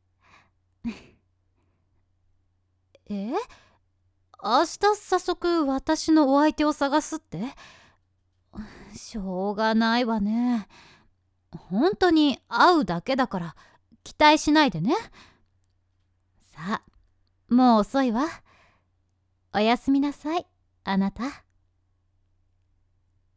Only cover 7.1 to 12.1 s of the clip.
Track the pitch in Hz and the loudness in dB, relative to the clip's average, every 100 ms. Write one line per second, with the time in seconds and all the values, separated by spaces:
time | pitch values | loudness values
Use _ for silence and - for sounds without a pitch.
7.1 | 311 - 160 247 - - - _ _ _ | -8 -10 -10 -10 -12 -20 -20 _ _ _
8.1 | _ _ _ _ - 214 - 202 214 - | _ _ _ _ -20 -18 -20 -20 -20 -14
9.1 | 226 190 180 202 202 220 220 226 233 240 | -10 -6 -4 -4 -2 0 2 2 0 0
10.1 | 220 208 233 247 233 - - - _ _ | -2 -2 -2 -2 -2 -6 -18 -20 _ _
11.1 | _ _ _ _ - - 190 349 415 359 | _ _ _ _ -20 -6 -2 0 2 2